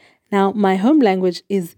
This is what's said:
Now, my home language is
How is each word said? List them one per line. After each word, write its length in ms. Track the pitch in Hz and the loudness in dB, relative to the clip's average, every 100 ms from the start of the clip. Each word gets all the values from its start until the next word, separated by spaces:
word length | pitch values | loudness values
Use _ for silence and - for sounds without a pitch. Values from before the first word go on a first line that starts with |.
| _ _ _ | _ _ _
Now, 200 | 202 196 | 0 0
my 240 | 208 196 190 | 0 0 0
home 240 | 220 311 | 2 2
language 440 | 220 190 185 175 - | 2 0 -2 -4 -6
is 260 | 202 165 | -6 -6